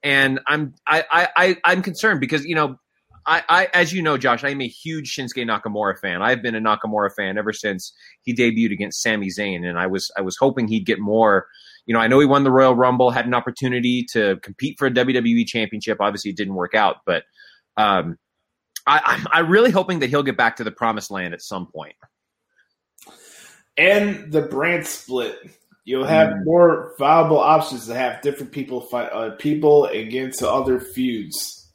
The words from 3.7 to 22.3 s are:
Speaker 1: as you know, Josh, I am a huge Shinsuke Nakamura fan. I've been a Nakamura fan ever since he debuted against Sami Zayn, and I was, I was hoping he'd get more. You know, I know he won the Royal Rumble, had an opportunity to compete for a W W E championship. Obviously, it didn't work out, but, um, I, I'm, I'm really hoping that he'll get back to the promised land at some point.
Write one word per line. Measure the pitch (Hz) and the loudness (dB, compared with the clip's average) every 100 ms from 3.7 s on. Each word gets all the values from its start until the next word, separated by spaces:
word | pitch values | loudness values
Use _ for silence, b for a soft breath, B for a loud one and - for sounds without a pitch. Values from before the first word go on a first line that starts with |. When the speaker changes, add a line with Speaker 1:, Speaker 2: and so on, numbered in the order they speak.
Speaker 1:
as | 180 170 | 2 0
you | 185 | 0
know, | 160 139 | -2 0
Josh, | 135 117 | 0 0
I | 139 | -2
am | 139 | -6
a | 123 | -8
huge | - 160 160 135 - | -10 -10 -10 -8 -10
Shinsuke | 127 127 117 | -10 -8 -4
Nakamura | 104 - 104 101 92 | -4 -4 -4 -4 -4
fan. | 98 87 | -6 -2
I've | 107 127 | -2 -2
been | 117 113 | -4 -4
a | |
Nakamura | 110 104 110 107 101 - | -2 -2 -2 -2 -2 -4
fan | 98 101 | -6 -4
ever | 107 | -4
since | 104 107 95 - b b b | -4 -6 -6 -10 b b b
he | - | -8
debuted | 120 120 113 113 | 0 0 2 -2
against | 98 101 - | -2 -6 -4
Sami | 117 107 98 | -2 -2 -4
Zayn, | 92 104 90 | -6 -6 -6
and | 87 87 | -6 -4
I | 92 | -2
was, | 95 - - | -4 -6 -6
I | |
was | 95 - | -6 0
hoping | 135 135 110 | 0 0 -2
he'd | 110 95 | -2 -2
get | 107 | -4
more. | 104 110 110 98 - b b b - | 0 2 4 4 0 b b b -4
You | |
know, | 117 | 0
I | 113 | 4
know | 135 | 4
he | 143 | 6
won | 139 | 4
the | 139 | 4
Royal | 131 131 | 6 6
Rumble, | 120 127 123 123 | 6 2 4 2
had | 120 120 | 2 -2
an | |
opportunity | 123 123 123 131 123 123 123 120 | -2 -4 -6 -4 -2 0 -2 -2
to | 117 101 95 | 0 0 -2
compete | - 98 156 - | -8 -8 -8 -2
for | 135 | 0
a | |
W | 123 127 | 2 2
W | 127 117 117 | 2 2 0
E | |
championship. | 113 117 107 107 107 104 | 0 -4 -6 -6 -6 -2
Obviously, | 101 101 104 | -2 -2 -10
it | 92 | -6
didn't | 98 | -6
work | 95 90 | -4 -2
out, | 110 101 - - | 2 2 0 -2
but, | 85 - b b b b - | -4 -4 b b b b 0
um, | 107 95 85 82 _ _ _ _ _ - - | 2 2 -2 -10 _ _ _ _ _ -6 2
I, | 151 | 2
I'm, | - 117 - | 2 -2 0
I'm | 160 165 | 0 4
really | 196 240 | 4 4
hoping | 190 185 175 | 2 0 -2
that | 131 | 0
he'll | 147 | 0
get | 135 113 | -2 0
back | 120 - | 0 0
to | |
the | 107 | -10
promised | - 113 107 - | -4 -4 -2 -8
land | 98 90 | -8 -8
at | 85 | -10
some | - 98 85 | -10 -10 -10
point. | - 76 _ _ _ _ | -14 -18 _ _ _ _